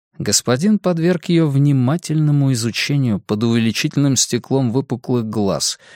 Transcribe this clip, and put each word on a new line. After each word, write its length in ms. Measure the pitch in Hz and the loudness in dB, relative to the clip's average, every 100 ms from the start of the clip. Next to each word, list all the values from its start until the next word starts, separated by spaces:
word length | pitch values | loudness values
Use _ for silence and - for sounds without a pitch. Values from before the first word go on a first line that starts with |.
| _ - | _ -10
Господин 640 | - 101 - 127 202 208 | -4 -2 0 0 2 2
подверг 460 | 180 170 165 180 - | 0 0 0 0 0
её 220 | 170 156 | 0 2
внимательному 1080 | 135 143 139 123 170 - 156 151 143 135 | 2 2 2 2 -2 -2 0 2 2 2
изучению 680 | 123 113 - - 143 127 98 | 0 -2 -4 -2 0 0 -2
под 240 | - 104 | -2 -2
увеличительным 720 | 117 117 113 - 151 - 143 131 | 2 2 0 -2 -4 0 0 0
стеклом 560 | - 120 - 135 127 | -2 -4 -2 0 0
выпуклых 540 | 120 139 123 - 123 110 | -2 -4 -6 -2 -2 -2
глаз 520 | 107 98 76 - - - | -2 -2 -2 -4 -8 -14